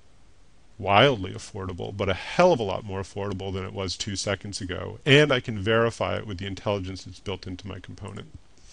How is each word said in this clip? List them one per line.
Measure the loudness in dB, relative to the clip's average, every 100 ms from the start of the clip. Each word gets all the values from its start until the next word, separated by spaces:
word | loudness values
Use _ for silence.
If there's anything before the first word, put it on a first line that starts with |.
| -20 -20 -20 -20 -20 -20 -20 -6
wildly | 6 8 8 6 -4
affordable, | -8 -10 -8 -6 -6 -6 -2
but | 0
a |
hell | 0 -2 0 2
of | 2
a |
lot | 0 -4
more | -4 -6
affordable | -6 -6 -4 -4 -4
than | -6
it | -6
was | -6 -6 -4
two | -6
seconds | -4 -2 -2 -4 -8
ago, | -6 -6 -8 -4
and | 6 8 8
I | 2
can | 0 -4
verify | 2 4 4 2 -2 -2
it | -4
with | -8
the | -8
intelligence | -6 -2 -2 -2 -10
that's | -12 -14
built | -8 -8 -8
into | -10 -10
my | -12
component. | -12 -12 -12 -12 -14 -16 -20 -20 -16